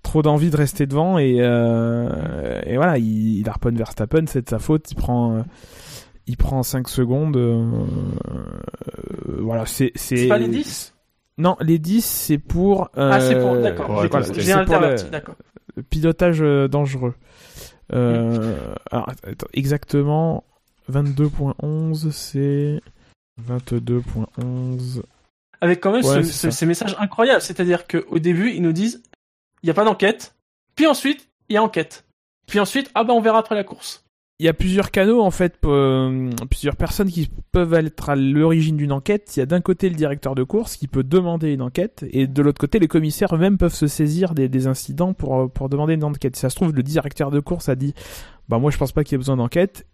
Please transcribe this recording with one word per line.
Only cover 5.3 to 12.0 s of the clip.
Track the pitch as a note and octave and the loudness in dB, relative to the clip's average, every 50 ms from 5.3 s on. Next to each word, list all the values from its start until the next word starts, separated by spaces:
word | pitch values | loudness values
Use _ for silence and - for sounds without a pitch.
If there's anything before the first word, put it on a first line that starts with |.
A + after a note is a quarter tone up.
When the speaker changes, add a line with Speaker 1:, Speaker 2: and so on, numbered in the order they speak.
| A2+ | 0
Speaker 1:
euh, | A2 A#2 - - - - - - - - - - - - - - - _ | -2 -4 -6 -12 -20 -20 -20 -20 -20 -20 -20 -20 -20 -20 -20 -20 -18 _
il | - B2+ | -10 -2
prend | - - - C3+ C3 B2 | 0 0 0 0 -2 -4
cinq | - - C3 B2+ | -2 -4 -6 -6
secondes, | - - C3 B2+ A#2+ B2+ C#3 D#3 D#3 C#3+ | -4 -2 -2 0 0 0 0 0 0 0
euh, | B2+ A#2+ A#2 A#2 A#2 A2+ A#2 A#2 A2+ G#2 - - G2+ F#2+ - - - - - | 0 2 2 0 0 0 0 -2 -2 -4 -4 -4 -4 -6 -6 -6 -8 -8 -8
euh, | - - G1+ G1+ G1+ G1+ G1+ - - - - - - - - - - - - - C#2 - | -10 -10 -10 -12 -12 -12 -14 -14 -14 -12 -14 -14 -12 -12 -14 -12 -12 -10 -10 -8 -8 -6
voilà, | G#2 A2 A2+ A2+ A2+ | -4 -2 -2 -4 -4
c'est, | - - - C3 - - | -4 -2 0 -2 -2 -2
c'est | - - - C3 | -6 -6 -2 0
Speaker 2:
C'est | B2 B2 | 2 4
pas | B2+ B2 | 4 4
les | A#2+ A#2 | 2 2
dix ? | A#2 - C#4+ D4 - - - - - _ _ _ _ _ _ _ _ _ | 0 -2 -4 -4 -6 -10 -12 -14 -16 _ _ _ _ _ _ _ _ _
Speaker 1:
Non, | - D#3+ F3+ F#3 - | 0 2 2 2 2
les | F3 D#3 E3 E3 | 2 2 2 2
dix, | D3+ E3+ G3+ A#3 | 2 0 0 0